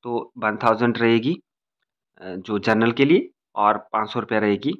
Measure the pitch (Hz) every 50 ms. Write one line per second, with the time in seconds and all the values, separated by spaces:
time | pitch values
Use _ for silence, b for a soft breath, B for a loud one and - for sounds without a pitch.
0 | _ 123 120 113 - - _ 123 110 110 104 - - 117 113 107 120 120 110 -
1 | 117 113 117 113 117 139 180 - _ _ _ _ _ _ _ _ _ _ _ _
2 | _ _ _ _ - 95 90 95 92 110 107 101 101 120 110 110 113 117 117 123
3 | 139 143 170 240 359 - _ _ _ _ _ 113 104 104 107 104 - _ - 107
4 | 107 107 - 123 107 101 113 107 107 104 101 95 - 143 185